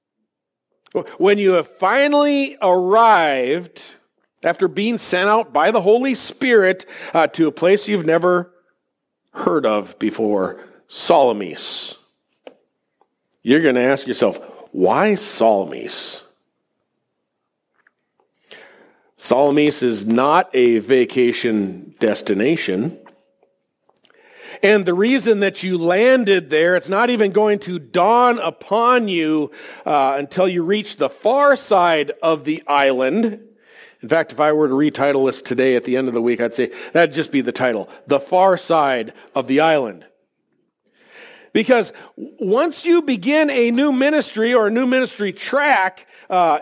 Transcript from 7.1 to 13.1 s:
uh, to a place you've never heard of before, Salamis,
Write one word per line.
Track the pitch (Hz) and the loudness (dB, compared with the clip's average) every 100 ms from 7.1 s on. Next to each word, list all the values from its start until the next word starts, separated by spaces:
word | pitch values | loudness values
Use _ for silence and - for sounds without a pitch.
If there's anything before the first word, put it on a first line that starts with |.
uh, | 170 156 | 0 0
to | - 160 | 0 -2
a | |
place | - 170 196 208 | 0 0 0 0
you've | 202 156 | -4 0
never | 165 180 180 175 _ _ _ _ _ _ _ _ | 0 2 0 -4 _ _ _ _ _ _ _ _
heard | - - 165 120 | -6 -2 0 0
of | 104 95 - | -2 -4 -6
before, | 107 - 107 101 92 - - _ _ | -6 -4 -2 -2 -2 -6 -20 _ _
Salamis, | - - 170 127 104 92 73 - - - - _ _ _ _ - - _ _ _ _ _ | -4 2 4 2 0 -6 -10 -8 -8 -10 -16 _ _ _ _ -20 -20 _ _ _ _ _